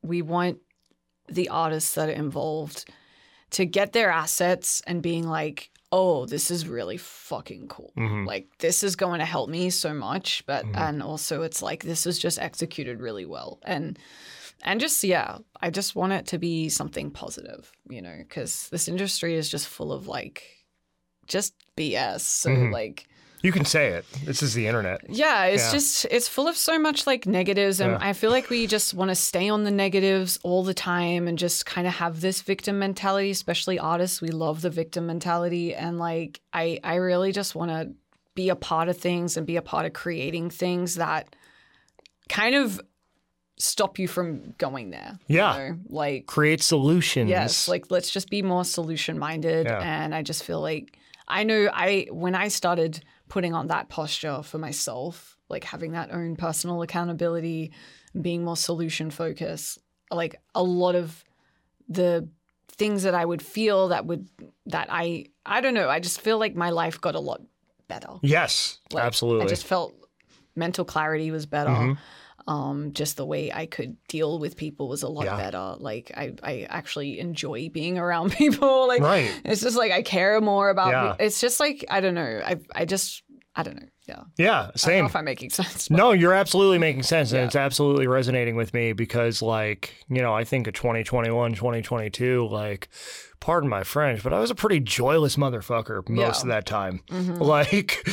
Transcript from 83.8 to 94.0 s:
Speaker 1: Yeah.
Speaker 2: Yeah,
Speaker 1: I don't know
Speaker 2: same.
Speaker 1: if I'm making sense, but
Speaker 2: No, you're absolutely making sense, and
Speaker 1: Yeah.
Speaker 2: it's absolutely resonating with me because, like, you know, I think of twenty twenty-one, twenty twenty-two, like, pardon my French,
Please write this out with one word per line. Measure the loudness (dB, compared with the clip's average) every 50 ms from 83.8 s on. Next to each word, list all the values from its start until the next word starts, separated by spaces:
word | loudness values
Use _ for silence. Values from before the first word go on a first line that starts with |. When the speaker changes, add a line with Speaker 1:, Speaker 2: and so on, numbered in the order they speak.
| -18 -20 _ _ _ -18
Speaker 1:
Yeah. | -16 -16 -16 -20 _ 2
Speaker 2:
Yeah, | 4 4
Speaker 1:
I | 4 4
don't | 0 -2
know | -4
Speaker 2:
same. | 0 2 4 4 4 4
Speaker 1:
if | 4 2
I'm | 0 -2
making | -2 -4 -4 -6 -6
sense, | -4 -2 -2 -4 -4 -8 0 4
but | 6
Speaker 2:
No, | 8 8 8
you're | 8 8 8 8 8
absolutely | 6 6 4 6 6 8 8 8 6
making | 6 4 2 2 0
sense, | 2 4 4 4 4
and | 2 2
Speaker 1:
Yeah. | 2
Speaker 2:
it's | 2 2
absolutely | 2 2 2 2 4 4 4 6 4 4 4
resonating | 4 4 4 2 2 2 2 2 0 0
with | -2 0 0
me | 0 0 0
because, | 2 0 -2 0 2 2 2 2 2 0
like, | 0 2 2 2 2 0 -2 -4 -6 -14 -14 -18 -8 -2
you | 0 2
know, | 2 2 2
I | 2 0
think | 0 0 0 0 -2
of | -4
twenty | -2 0 0 0 0 -2
twenty-one, | 0 0 0 2 2 2 2 2 2 0
twenty | 0 0 0 0 -2
twenty-two, | -2 -2 -4 -2 -2 -4 -4 0 2 2 4 2 2 0
like, | 0 -2 -2 -4 -6 -6 -8 -14 _ -18 -16 -16 -16 -16 -18 -20 _ _
pardon | 0 2 2 4 4 2
my | 0 0 -2
French, | -2 0 2